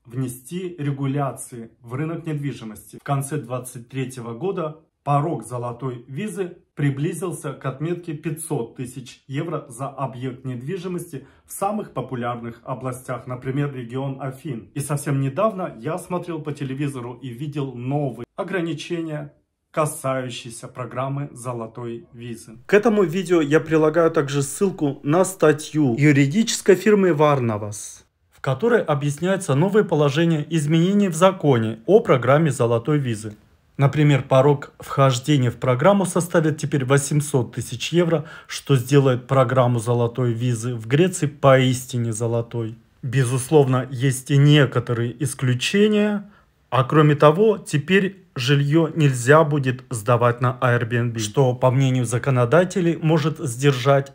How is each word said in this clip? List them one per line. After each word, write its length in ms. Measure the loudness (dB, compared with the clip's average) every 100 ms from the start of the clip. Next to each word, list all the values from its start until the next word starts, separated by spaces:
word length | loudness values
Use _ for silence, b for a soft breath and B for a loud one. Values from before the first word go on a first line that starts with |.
внести 720 | _ -6 -6 -8 -12 -10 -8 -6
регуляции 920 | -6 -4 -4 -2 -4 -8 -14 -16 -18 _
в 140 | -12
рынок 320 | -8 -6 -8 -8
недвижимости. 720 | -6 -6 -8 -12 -16 -20 -12
В 20 |
конце 360 | -6 -4 -4 -6
двадцать 500 | -6 -10 -10 -16 -12
третьего 460 | -8 -8 -8 -12
года 460 | -6 -6 -4 -6 -10 _ _
порог 380 | 0 0 0 -4 -8
золотой 580 | -10 -10 -8 -10 -10 -12
визы 520 | -8 -8 -6 -8 -10 _
приблизился 800 | -4 -2 -2 -4 -4 -8 -8 -10
к 100 | -10
отметке 480 | -10 -6 -6 -6 -8
пятьсот 640 | -10 -8 -8 -6 -6 -6 -10
тысяч 460 | -12 -14 -18 -20 -12
евро 380 | -8 -6 -8 -10
за 180 | -12 -10
объект 560 | -8 -8 -8 -10 -8
недвижимости 840 | -10 -10 -8 -8 -6 -8 -10 -14 B B B
в 60 |
самых 420 | -6 -6 -6 -8
популярных 680 | -10 -8 -6 -6 -6 -10 -12
областях, 640 | -10 -8 -8 -10 -10 -10 -10
например, 480 | -10 -6 -4 -4
регион 460 | -6 -10 -6 -6 -6
Афин. 500 | -10 -10 -10 -10 -10
И 60 | -8
совсем 420 | -6 -4 -2 -2
недавно 520 | -2 0 -2 -2 -8 -8
я 180 | -8 -8
смотрел 460 | -6 -6 -6 -8
по 100 | -8
телевизору 640 | -8 -8 -4 -6 -6 -10
и 160 | -12 -12
видел 420 | -10 -8 -6 -8
новые 540 | -6 -4 -4 -4 -6 -12 -10
ограничения, 960 | -6 -4 -4 -6 -8 -8 -6 -8 -12 _ _ _ _
касающиеся 960 | -2 -2 -2 -6 -4 -6 -10 -14 -16 -16
программы 640 | -14 -10 -6 -6 -6 -8
«Золотой 720 | -12 -10 -8 -10 -12 -12 -12 -16
визы». 440 | -16 -14 -14 -16 -20 2
К 80 |
этому 280 | 2 4 2
видео 400 | 0 -2 0 0
я 180 | 4 2
прилагаю 500 | 2 2 2 4 2
также 320 | 2 -2 -2
ссылку 560 | -4 -2 -2 0 -4 -2
на 220 | 0 2
статью 720 | 0 2 2 2 -2 0 2 4
юридической 760 | 4 6 4 2 0 2 4
фирмы 380 | 4 6 4 4
«Варнавас», 920 | 4 4 2 0 -2 -6 -12 -14 -18 _ _ _
в 100 | _
которой 420 | -6 -2 2 2
объясняются 720 | 2 -2 -2 -2 -2 -2 0
новые 300 | 2 2 2
положения 600 | 2 2 2 2 2 0 -2
изменений 600 | -2 2 2 4 2 2
в 60 |
законе 640 | 4 2 4 2 2 2 -2 2
о 140 | 4
программе 500 | 4 2 4 4 4
«Золотой 480 | 2 2 0 0 0
визы». 380 | 0 -4 -8 -14 _ _ _ 0
Например, 480 | 0 4 4 4 4
порог 460 | 4 6 2 -2 -18
вхождения 720 | -6 2 2 2 2 2 2
в 80 | 0
программу 480 | 0 2 4 4 2
составит 500 | -2 0 2 2 0
теперь 280 | -2 -2
восемьсот 720 | 2 2 2 -2 0 -2 -2
тысяч 380 | -6 -8 -8 -2
евро, 320 | 0 2 0 -2 B B
что 260 | -8 0
сделает 540 | 0 4 4 4 2 0
программу 500 | 2 4 4 2 2
«Золотой 540 | 0 0 0 -2 -2
визы» 420 | -2 -2 -2 -4
в 140 | -8 0
Греции 380 | 2 2 0 -4
поистине 840 | 2 6 6 4 0 -4 -4 -4
золотой. 640 | -2 -2 -2 -4 -6 -8 -10 _ _
Безусловно, 840 | -4 0 0 -2 4 4 6 2 -2
есть 400 | -2 -2 -2 0
и 60 | 4
некоторые 840 | 6 6 4 2 -2 -2 -2 -4
исключения, 1080 | -6 -2 -2 0 0 2 4 4 0 -2 -8 B B _ -4
а 120 | 0
кроме 300 | 2 4 4
того, 420 | 6 6 6 2 2
теперь 640 | -2 -4 2 2 2 -6 _
жилье 560 | -6 0 2 4 2 2
нельзя 480 | 2 2 2 6 6
будет 420 | 6 2 -2 -4 -8
сдавать 500 | -6 0 2 2 2
на 180 | -2 0
Airbnb, 580 | 0 0 0 -2 -2 -4
что, 360 | -4 0 2
по 160 | 2 2
мнению 340 | 2 2 0
законодателей, 920 | 0 -2 0 2 4 4 2 0 0 0
может 420 | 2 2 2 -2
сдержать 760 | -6 0 2 2 2 2 0